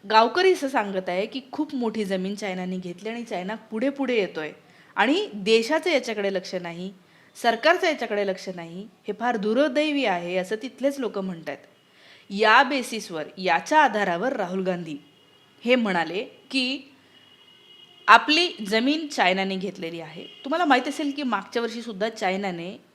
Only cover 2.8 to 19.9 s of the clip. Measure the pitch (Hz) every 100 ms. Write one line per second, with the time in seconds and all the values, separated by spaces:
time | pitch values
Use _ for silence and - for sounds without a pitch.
2.8 | 180 175 208 233 226 190 185 220 - 220
3.8 | 269 277 262 233 180 - 156 - _ -
4.8 | - - 220 330 427 208 196 226 226 320
5.8 | 339 294 247 214 202 190 185 185 175 170
6.8 | 185 - _ _ _ - 240 226 302 359
7.8 | 370 294 226 208 196 190 - 180 165 175
8.8 | 214 _ - 202 240 233 208 226 302 262
9.8 | 302 285 233 180 175 185 180 220 254 -
10.8 | 269 277 233 202 190 170 151 139 - _
11.8 | _ _ - - _ 196 214 226 269 277
12.8 | 233 226 - 165 147 - 185 170 - 302
13.8 | 285 214 190 170 240 254 175 190 185 175
14.8 | 160 143 - _ _ _ _ _ 233 254
15.8 | 220 180 160 180 254 - - 269 254 277
16.8 | - _ _ - _ _ - _ _ -
17.8 | - - - 226 233 302 349 - 202 220
18.8 | 254 311 302 - 185 190 190 190 190 185
19.8 | 165